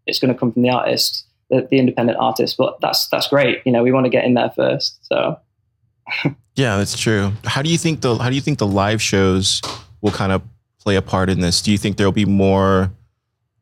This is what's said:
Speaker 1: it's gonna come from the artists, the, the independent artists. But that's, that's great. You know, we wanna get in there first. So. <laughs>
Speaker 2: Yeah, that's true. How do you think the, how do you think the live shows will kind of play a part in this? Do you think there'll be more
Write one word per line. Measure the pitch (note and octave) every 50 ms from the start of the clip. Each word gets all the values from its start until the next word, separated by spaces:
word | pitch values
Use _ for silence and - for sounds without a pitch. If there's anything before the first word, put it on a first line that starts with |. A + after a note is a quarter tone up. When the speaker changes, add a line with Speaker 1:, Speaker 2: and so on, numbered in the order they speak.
| _
Speaker 1:
it's | - - -
gonna | - C3 B2
come | - C#3 A#2+ -
from | B2 B2
the | B2
artists, | B2+ B2 - - B2 A#2+ - - - - - _ _ _ _ _
the, | B2+ C3 B2+ -
the | - C3+
independent | B2+ B2 - - A#2 A#2+ - -
artists. | A#2+ A#2+ A#2+ - B2 A#2+ -
But | - C3 - - -
that's, | - - - - - -
that's | - - - -
great. | - - C#3 B2 - - -
You | C3 B2
know, | A#2 A#2+
we | B2+ C3
wanna | C3 B2+ B2+
get | - - -
in | B2 B2
there | A#2+ A#2+ A#2+
first. | - - - - - - - - - _ _
So. | - - - - - E3 - _ _ _ _ _ _ _ _ _ _ _ _ _ - - - -
<laughs> | C#3 C3 - _ _ _
Speaker 2:
Yeah, | - C3+ A#2+ G2
that's | G2 G2+ - - -
true. | - A#2 A2 G2+ G2 G2 G2+ - -
How | A2+ - C3+ C#3
do | D#3+
you | E3+ E3
think | - E3 D#3 A#2+ A#2+
the, | C3 A#2+ C3+
how | A#2+ B2
do | B2+
you | C#3 C3+
think | D#3+ D3 -
the | A2
live | G2+ G2 G2+ F#2+ G#2 A2 G#2+
shows | - - - G2 G2 F#2+ F#2 F#2+ F#2+ - - - - - - - - - - - -
will | G#2
kind | F#2+ - G#2 F#2+
of | F#2+ F#2+ F#2 - - _ _ _ _ _
play | _ G#2 G2
a | F#2+
part | F#2+ - - F#2 F#2 F#2
in | F#2+ F2+
this? | F2+ F2 E2+ - -
Do | G#2+ G#2
you | G2
think | - G#2+ G2
there'll | - G#2 G2 F2+
be | A2 G#2
more | G2+ G2 G2 G2 G2 G2 F#2+ F#2+ F#2+ G2 F#2 F#2+ F#2 - - _ _ _ _ _ _ _ _ _ _ _ _